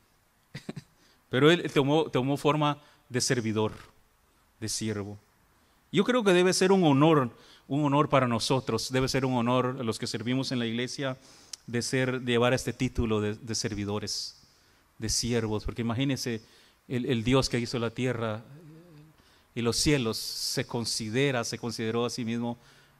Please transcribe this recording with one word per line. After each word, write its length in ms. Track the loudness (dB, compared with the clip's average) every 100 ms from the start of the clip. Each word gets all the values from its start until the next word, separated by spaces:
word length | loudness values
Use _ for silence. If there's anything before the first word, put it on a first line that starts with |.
| _ _ _ _ _
<laughs> 760 | -18 -14 -16 -18 _ _ _ -4
Pero 200 | 4 6
él 200 | 4 2
tomó, 380 | 0 2 2 2
tomó 260 | 0 0 0
forma 420 | 2 2 0 -2 -10 _ -6
de 120 | -2
servidor, 520 | 0 0 0 0 -2 -4 -20 _ _ _ _ _ _ -12
de 80 | -8
siervo. 500 | -4 -4 -4 -8 -12 _ _ _ _ _ _ _
Yo 100 | 0
creo 200 | 2 2
que 80 | 4
debe 220 | 4 4
ser 180 | 4 4
un 120 | 6
honor, 460 | 6 6 6 6 2 -6 -20 -18 -6
un 160 | 0
honor 240 | 2 2 4
para 180 | 2 2
nosotros, 640 | 0 0 0 0 -2 0
debe 180 | 0 0
ser 180 | 0 0
un 80 |
honor 420 | 0 2 2 0 -2
a 40 |
los 160 | -4 -4
que 80 | -4
servimos 440 | -6 -2 -2 -2
en 80 | -2
la 60 |
iglesia 540 | -2 -4 -6 -6 -6 -8 -14 -20 -20 -18 -6
de 160 | -4
ser, 400 | 0 0 0 -2
de 100 | 2
llevar 220 | 4 4
este 180 | 2 -2
título 480 | -2 -2 0 0 0
de, 140 | 0
de 200 | -4 -6
servidores, 880 | -6 -4 -4 -4 -4 -4 -8 -8 -14 _ _ _ _ _ -8
de 120 | -4
siervos, 540 | -2 0 0 0 -2
porque 180 | -4 -4
imagínense 580 | -4 0 0 -2 -4 -6 -8 -20 _ _ -6
el, 160 | -4
el 200 | 0 0
Dios 260 | 4 2 2
que 100 | -2
hizo 180 | -4 -4
la 120 | -4
tierra 520 | -2 -4 -2 -4 -6 -10 -20 -20 -20 -20 -20 -20 _ _ _ _
y 60 | -4
los 160 | -2 2
cielos, 400 | 2 2 2 -2
se 500 | -6 -6 -6 -4 -4
considera, 800 | -4 -4 -6 -2 0 0 0
se 140 | -4 -6
consideró 480 | -8 -6 -2 -2 -2
a 40 |
sí 140 | -4
mismo, 320 | -4 -4 -4 -8 -14 -20 _